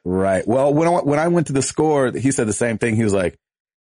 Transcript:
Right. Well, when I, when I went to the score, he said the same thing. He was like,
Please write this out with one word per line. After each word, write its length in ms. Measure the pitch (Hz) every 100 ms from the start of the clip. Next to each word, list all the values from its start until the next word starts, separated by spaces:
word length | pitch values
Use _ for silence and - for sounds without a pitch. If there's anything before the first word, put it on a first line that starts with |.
| 90
Right. 420 | 92 95 95 92
Well, 260 | 127 143
when 140 | 147 165
I, 40 | 175
when 180 | 147 147
I 80 | 165
went 180 | 175 147
to 60 |
the 80 | 135
score, 500 | 127 - 156 147 127
he 200 | 139 135
said 160 | 135 110
the 60 |
same 240 | 101 120 110
thing. 180 | 120 110
He 80 |
was 100 | 110
like, 240 | 98 85 - _ _ _ _